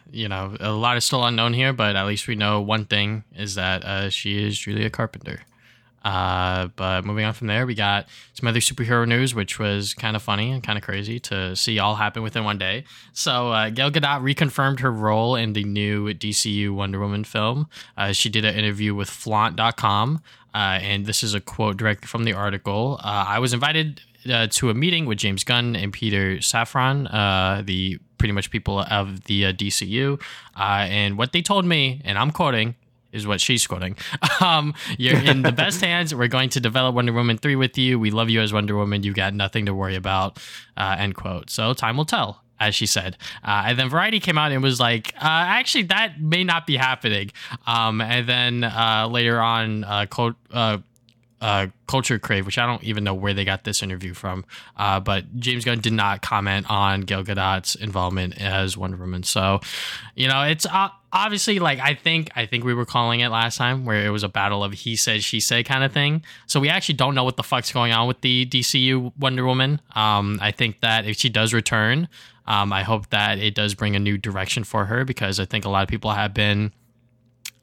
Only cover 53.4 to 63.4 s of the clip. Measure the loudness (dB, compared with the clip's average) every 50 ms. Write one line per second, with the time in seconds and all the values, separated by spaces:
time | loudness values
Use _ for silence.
53.4 | 0 0 -2 -2 -2 -4 -4 -4 -4 -4 -6 -6 -8 -10 -10 -8 -6 -6 -6 -6
54.4 | -8 -12 -16 -20 -20 -16 -6 -2 0 2 2 2 2 0 0 -2 -2 -6 -8 -6
55.4 | -2 -2 -2 0 0 0 0 2 2 0 2 2 2 2 0 -2 -2 -2 0 0
56.4 | 2 2 0 0 0 0 0 2 2 2 2 0 0 -2 -2 -4 -2 -4 -2 0
57.4 | 0 0 0 0 -2 -4 -6 -6 -6 -6 -2 -2 -2 -2 -2 -2 -4 -4 -6 -4
58.4 | -4 -2 -2 0 -2 -2 -4 -4 -6 -6 -6 -6 -6 -6 -6 -6 -4 -2 0 2
59.4 | 2 2 2 0 0 -4 -10 -10 -8 -8 -10 -12 -14 -12 -4 0 2 2 2 2
60.4 | 2 2 0 0 -2 0 2 2 0 0 -2 -10 _ -2 0 0 0 0 0 -2
61.4 | 0 0 2 2 2 2 2 2 2 0 0 2 0 0 2 2 0 -2 -4 -4
62.4 | -4 -2 -2 -2 0 0 0 0 0 0 0 0 2 2 2 2 2 2 2 0